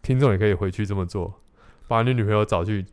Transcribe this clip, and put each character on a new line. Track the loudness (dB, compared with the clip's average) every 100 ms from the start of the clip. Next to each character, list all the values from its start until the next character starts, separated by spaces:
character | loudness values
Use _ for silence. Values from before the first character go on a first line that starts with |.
听 | 0 2
众 | 4
也 | 4
可 | 2
以 |
回 | 2 -2
去 | -4
这 | -4
么 | -4 -4
做， | -6 -8 -10 _ _ -20 -20 -4
把 | 0
你 | 0
女 | 0
朋 | 2
友 | 2
找 | 2 0
去 | 0 -4 -6